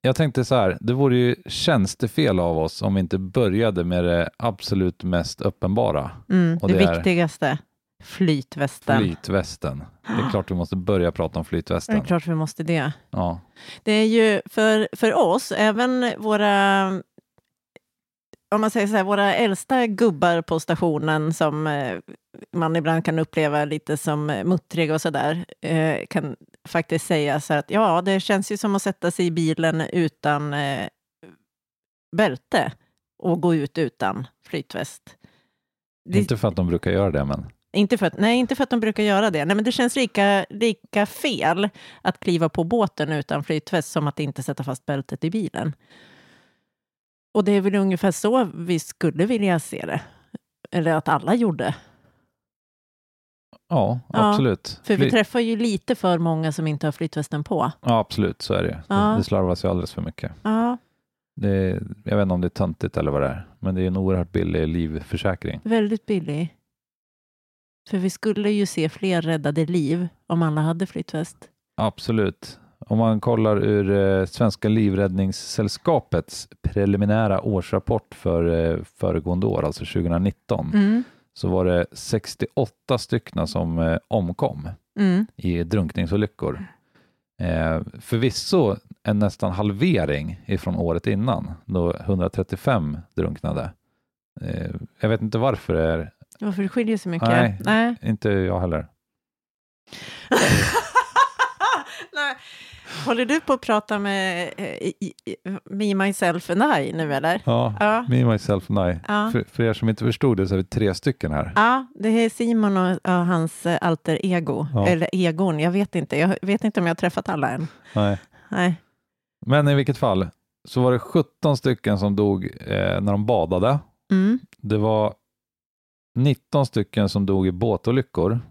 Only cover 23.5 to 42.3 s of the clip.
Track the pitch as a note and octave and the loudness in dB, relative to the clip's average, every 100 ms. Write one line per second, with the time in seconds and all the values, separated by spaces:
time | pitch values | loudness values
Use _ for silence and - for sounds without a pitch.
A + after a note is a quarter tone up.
23.5 | D3 D3 D#3 - D3+ - D3 D3+ B2+ G2 | 0 -2 -4 -4 -4 -2 -2 -2 -2 0
24.5 | F3+ _ E3 D#3+ D#3 F3 C#3+ C#3+ E3 F3+ | 0 _ -2 0 0 -2 -2 -2 -2 -8
25.5 | - - D#3+ D#3+ D3+ - F3 D3 - - | -10 -2 0 0 -2 -4 -4 -4 -10 -18
26.5 | _ - E3+ D#3 E3 - E3 D3 D3 - | _ -6 -4 -2 -4 0 0 0 -2 -2
27.5 | D3 - G3+ A3 E3 F#3 F#3+ - G3 G3 | -2 0 0 2 2 2 -2 0 -2 -2
28.5 | G#3 G#3+ G3 G3 F#3 F3 - F3+ E3 D#3+ | -4 -2 0 -2 -2 -4 0 0 2 0
29.5 | D#3+ E3 D#3+ D#3 - D#3+ _ - D3 D3 | 2 0 0 -2 0 -2 _ -2 -2 -2
30.5 | C#3+ C#3+ C#3 - _ _ _ F2+ E2 _ | -4 -4 -4 -8 _ _ _ -20 -20 _
31.5 | _ _ _ _ _ _ E3+ G#3+ B2+ _ | _ _ _ _ _ _ 0 0 0 _
32.5 | A3+ - - _ _ _ _ F3+ E3 F3 | -2 -2 -6 _ _ _ _ -2 0 2
33.5 | E3 C#3+ - C#3+ _ G2+ G2 B2+ _ - | 0 -2 -2 -4 _ -4 -4 -10 _ -10
34.5 | E3 - - - - - - _ _ _ | -10 -8 -10 -10 -12 -20 -20 _ _ _
35.5 | _ _ _ _ _ - F2+ G3+ A2 A2 | _ _ _ _ _ -2 0 0 0 0
36.5 | F2 F2 E2+ - F2+ G2 D2 C#2 C#2 - | 2 0 2 2 2 2 0 -2 -4 -8
37.5 | - _ F#3+ G3+ A#3 F3+ - G#3+ A#3+ B3 | -18 _ 0 2 2 0 0 2 2 0
38.5 | C4 C4+ A#3+ A3 G#3 G#3 G3 G#3+ D#3+ D3 | -2 0 0 -2 0 0 2 2 0 0
39.5 | G3+ A3 B3 A#3+ C#4 B3 - G3+ G3 - | 0 0 0 0 0 -2 2 2 2 0
40.5 | G3+ A3+ G#3 - G#3 G3+ - D4+ A3+ D3+ | -2 -2 -2 -4 -2 -2 -2 -4 0 0
41.5 | E3+ G3+ - - - F3+ - - | 0 -2 -6 -20 -6 -4 -2 -2